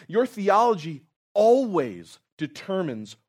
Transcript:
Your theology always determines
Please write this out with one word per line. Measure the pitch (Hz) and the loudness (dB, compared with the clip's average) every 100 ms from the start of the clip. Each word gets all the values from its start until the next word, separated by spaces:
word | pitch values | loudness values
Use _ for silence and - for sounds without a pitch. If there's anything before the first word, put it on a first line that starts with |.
| - | -6
Your | 202 247 | -2 -2
theology | 214 196 196 240 202 160 143 _ _ _ | -2 2 4 4 0 -4 -14 _ _ _
always | 208 220 254 247 175 123 87 82 - _ - | 2 4 4 2 -2 -2 -6 -18 -20 _ -10
determines | 151 - - 190 160 113 104 - | -10 -10 -8 -6 -4 -8 -12 -18